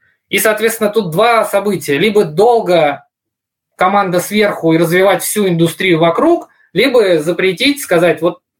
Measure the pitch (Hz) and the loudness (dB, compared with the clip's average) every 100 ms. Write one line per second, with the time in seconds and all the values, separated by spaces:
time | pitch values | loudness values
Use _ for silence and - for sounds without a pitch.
0 | _ _ - 196 220 214 220 220 214 226 | _ _ -6 -2 -2 0 -2 -2 -2 -2
1 | 180 160 233 226 208 196 202 165 147 143 | -4 0 2 2 0 -2 -2 -4 -4 -2
2 | 214 208 165 156 233 233 180 175 147 143 | 0 0 0 2 2 2 2 2 2 -2
3 | _ _ _ _ _ _ _ - 185 202 | _ _ _ _ _ _ _ -2 0 0
4 | 190 175 - 208 202 - 165 160 170 180 | 0 -2 -2 -2 -2 0 0 2 2 2
5 | 196 180 - 208 190 165 165 - 185 160 | 2 0 -4 -2 -2 0 -2 0 0 2
6 | 170 165 311 339 - _ _ 175 262 240 | 2 2 2 0 -4 _ _ -2 2 2
7 | 190 160 160 175 185 180 269 285 - 175 | 2 2 0 -2 -2 0 -2 -2 -2 0
8 | 175 165 175 - _ | 2 0 -4 -4 _